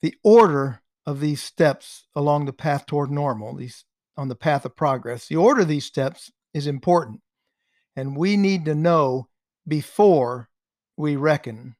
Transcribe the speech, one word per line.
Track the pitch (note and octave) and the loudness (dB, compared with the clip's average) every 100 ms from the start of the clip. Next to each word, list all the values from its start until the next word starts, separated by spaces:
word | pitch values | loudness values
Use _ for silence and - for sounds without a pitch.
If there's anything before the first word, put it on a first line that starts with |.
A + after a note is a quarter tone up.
The | E3 - | -8 0
order | G#3 A#3 G#3+ C#3+ C#3 A2+ _ _ | 6 8 6 4 -4 -8 _ _
of | - C#3 | -10 -4
these | D3+ D3 | -4 -4
steps | - _ D#3+ C3+ - - _ - | -10 _ 2 2 -10 -20 _ -4
along | C#3+ D3 C#3+ | 0 0 -2
the | |
path | C3+ E3 C#3 - | -6 -4 -4 -4
toward | D3 C#3 | -6 -4
normal, | C#3+ C#3+ A2+ G#2+ | -4 -4 -6 -10
these | C#3 B2 - _ _ _ - | -14 -16 -18 _ _ _ -10
on | C3+ | -10
the | |
path | B2 E3 C#3 | -4 -2 -2
of | C3 | -4
progress, | _ D3+ C3 A#2+ A#2+ - | _ -2 -2 -6 -12 -6
the | D#3 | 2
order | G#3 C#4 | 4 4
of | E3+ | 0
these | D3+ | -2
steps | - - C3+ - - _ _ | -4 -4 -6 -6 -20 _ _
is | D#3 C#3+ | -8 -6
important, | C#3 F3 F3 B2+ G#2+ _ _ _ _ _ _ _ | -4 0 0 0 -14 _ _ _ _ _ _ _
and | - C3+ C#3 | -10 -8 -4
we | F#3 G3+ | 0 2
need | G3 F#3+ | 2 0
to | D#3 | -2
know | D3+ E3 E3+ C#3 B2+ B2 _ _ _ - | 0 2 2 2 -2 -8 _ _ _ -6
before | D3+ - - G#3 D#3+ B2 B2 A#2 _ _ _ _ - | -6 -6 2 4 4 2 -4 -14 _ _ _ _ -8
we | D3+ | -4
reckon. | C#3+ D3+ D3 - A#2 B2+ | -2 0 -2 -4 -16 -18